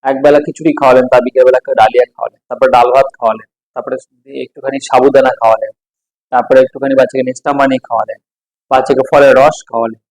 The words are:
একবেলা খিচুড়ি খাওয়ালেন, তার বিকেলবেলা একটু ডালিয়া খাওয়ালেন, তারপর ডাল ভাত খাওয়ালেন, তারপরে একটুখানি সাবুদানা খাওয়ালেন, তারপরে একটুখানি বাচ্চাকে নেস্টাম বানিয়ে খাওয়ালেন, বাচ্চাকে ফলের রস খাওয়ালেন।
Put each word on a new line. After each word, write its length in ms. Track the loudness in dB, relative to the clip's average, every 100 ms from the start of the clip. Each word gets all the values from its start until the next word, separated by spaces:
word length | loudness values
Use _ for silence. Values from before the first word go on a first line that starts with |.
একবেলা 340 | -6 -2 2 2
খিচুড়ি 340 | 0 -6 -4
খাওয়ালেন, 320 | 0 2 2 2
তার 120 | 0
বিকেলবেলা 380 | 0 2 2 2
একটু 140 | -2
ডালিয়া 320 | 0 2 2 -2
খাওয়ালেন, 340 | -4 -14 _ _
তারপর 200 | -2 0
ডাল 180 | 2 2
ভাত 160 | 2 0
খাওয়ালেন, 340 | _ -4 -4 -12 _ _ -14
তারপরে 200 | -10 -12 _ _ _
একটুখানি 480 | -14 -14 -10 -10 -8
সাবুদানা 520 | -4 0 2 2 0 0
খাওয়ালেন, 320 | -2 -2 -4 -14 _ _ _ _ _
তারপরে 260 | -4 2 2
একটুখানি 340 | 2 -2 -2
বাচ্চাকে 300 | 0 0 -2
নেস্টাম 300 | -6 -6 -6 -2
বানিয়ে 260 | -2 -2
খাওয়ালেন, 340 | -6 -6 -6 -10 _ _ _ _ _
বাচ্চাকে 320 | -2 0 -2 0
ফলের 240 | 4 4 4
রস 220 | 2 0 -10
খাওয়ালেন। 340 | -8 -6 -10 _